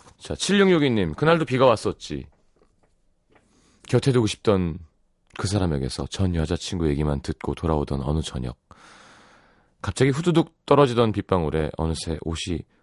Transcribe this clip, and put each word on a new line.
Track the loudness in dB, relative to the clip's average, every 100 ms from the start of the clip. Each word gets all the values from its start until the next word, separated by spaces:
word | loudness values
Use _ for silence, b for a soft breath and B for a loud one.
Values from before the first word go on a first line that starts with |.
| B B
자, | -12
칠육육이 | -8 0 4 4 4 4
님. | 2 0
그날도 | 0 2 2
비가 | 0 4 4
왔었지. | 4 0 -6 -8 -10 -12 _ _ _ _ _ _ _ _ _ _ _ _ b b b 0
곁에 | 0 2
두고 | 2 2
싶던 | 0 0 2 0 -6 -14 _ _ _ _ -8
그 | -4
사람에게서 | -2 0 -2 -4 -6 -8
전 | -4 -2
여자친구 | 0 -2 -4 -6 -4 -2
얘기만 | 0 -2 -4
듣고 | -6 -8 -8
돌아오던 | -6 -2 -2 -2 -6
어느 | -2 -4
저녁. | -4 -8 -10 -12 _ B B B B B B B B B B B
갑자기 | -6 0 0
후두둑 | 2 2 2 2 _
떨어지던 | 2 4 4 4 2
빗방울에 | 0 0 0 0 0 -2 -2
어느새 | -2 -2 -6 -6
옷이 | -6 -6 -4 -6 -8 _